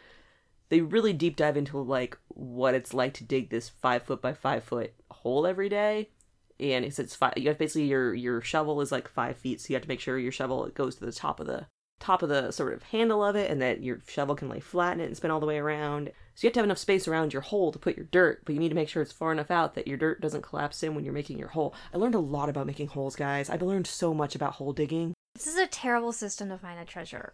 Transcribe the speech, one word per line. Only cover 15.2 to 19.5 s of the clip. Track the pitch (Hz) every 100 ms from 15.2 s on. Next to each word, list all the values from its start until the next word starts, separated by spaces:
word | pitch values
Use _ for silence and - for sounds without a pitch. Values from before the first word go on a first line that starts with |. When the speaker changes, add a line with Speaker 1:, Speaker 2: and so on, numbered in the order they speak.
| 165
Speaker 1:
all | 156
the | 151
way | 151
around. | 151 151 147 147 147 - -
So | - 233
you |
have | 233
to |
have | 208
enough | 180
space | - 190 165
around | 160 151
your | 135
hole | - 208 165
to | -
put | 170 -
your | 160
dirt, | 180 170 - -
but |
you | 147
need | 165
to | 160
make | 151
sure | 165
it's | 143
far | - 160
enough | 156 147